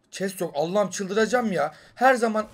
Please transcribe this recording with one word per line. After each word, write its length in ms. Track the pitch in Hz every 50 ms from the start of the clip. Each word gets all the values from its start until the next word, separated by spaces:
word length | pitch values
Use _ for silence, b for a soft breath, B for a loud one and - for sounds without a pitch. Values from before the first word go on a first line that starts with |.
| _ _
Chest 300 | - - 185 196 190 -
yok. 100 | 180 160 -
Allah'ım 340 | 143 156 170 185 208 202 185
çıldıracağım 600 | - - 202 180 202 220 220 - 233 247 233 214
ya. 220 | 185 156 139 156 B B B B B
Her 200 | - 240 262 269
zaman 320 | 233 233 226 214 220 214 -